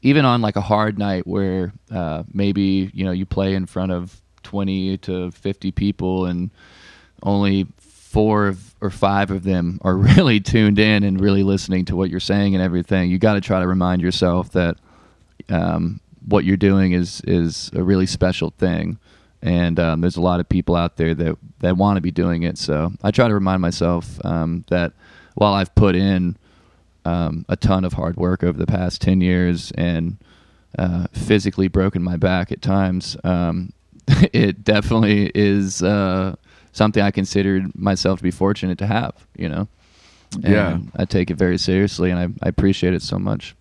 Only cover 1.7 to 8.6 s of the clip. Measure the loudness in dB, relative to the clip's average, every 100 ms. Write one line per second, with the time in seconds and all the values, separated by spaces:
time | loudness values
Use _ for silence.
1.7 | -8 _ -8 -6 -6 -8 -2 -2 2 2
2.7 | 0 -2 -4 -4 -4 -4 -2 -2 -2 -4
3.7 | -4 -4 -4 -8 -16 _ _ -10 -6 -4
4.7 | -2 -4 -6 -6 -6 -6 -8 -8 -6 -6
5.7 | -2 -2 -2 -2 -2 -2 -4 -6 _ -20
6.7 | -20 -20 -20 _ _ -4 0 2 0 -2
7.7 | -8 _ _ -4 2 4 4 2 -2